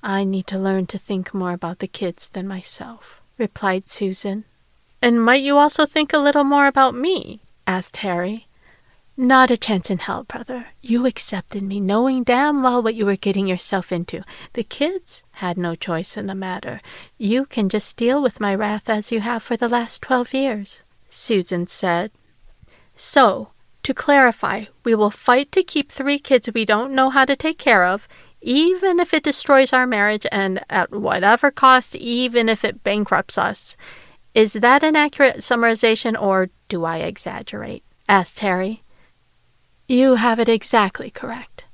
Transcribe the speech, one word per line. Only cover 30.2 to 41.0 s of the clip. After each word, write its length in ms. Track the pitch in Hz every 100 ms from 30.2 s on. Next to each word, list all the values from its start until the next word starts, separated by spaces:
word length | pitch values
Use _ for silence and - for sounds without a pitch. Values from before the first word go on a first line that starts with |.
| -
and 320 | 208 196 190 -
at 220 | 202 180
whatever 580 | 208 214 196 190 233 285
cost, 460 | - 262 262 - -
even 540 | 233 240 254 240 226
if 140 | 214
it 200 | 208 -
bankrupts 540 | - 208 202 185 - -
us. 380 | 196 202 - - - - - _ _ -
Is 180 | 214
that 300 | 220 240 269
an 120 | 311 311
accurate 420 | 294 - 269 -
summarization, 760 | - 240 233 220 233 220 240 220
or 280 | 202 190 185 _ _
do 160 | 180 165
I 120 | 165
exaggerate?" 880 | 165 208 - 220 226 208 214 - _ _ -
asked 320 | 196 175 -
Harry. 440 | 208 185 190 226 - - _ _ _ _ _ _ _ _ _
"You 280 | 247 262 247
have 240 | 240 226
it 100 | 233
exactly 600 | 226 - 233 196 -